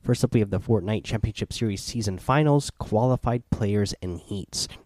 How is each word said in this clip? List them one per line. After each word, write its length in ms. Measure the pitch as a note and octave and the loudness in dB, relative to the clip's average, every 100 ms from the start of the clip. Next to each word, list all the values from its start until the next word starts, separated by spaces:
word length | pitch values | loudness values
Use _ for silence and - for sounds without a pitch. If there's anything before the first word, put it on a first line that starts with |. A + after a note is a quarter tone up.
First 240 | - B2 | 0 2
up, 80 | B2 | 4
we 80 | A#2+ | 2
have 80 | G2+ | 2
the 100 | F#2+ | 0
Fortnite 440 | - A2 F2+ G#2+ | 2 0 2 -4
Championship 480 | - A2+ A2+ - - | -2 -2 -2 -4 -8
Series 300 | - A2+ G2 | -2 -2 -2
season 340 | - A#2+ G2+ F#2 | -6 -4 -4 -4
finals, 540 | - C3+ D3+ C#3+ C#3 | 0 2 6 4 2
qualified 720 | - - G#2+ B2 B2+ B2+ B2 - | -8 -2 2 2 2 0 -2 -2
players, 440 | - G#2 G#2 G2+ - | -2 2 2 0 -2
and 180 | F2+ E2+ | -8 -8
heats. 480 | - G2+ - - - - | -8 -10 -8 -8 -8 -10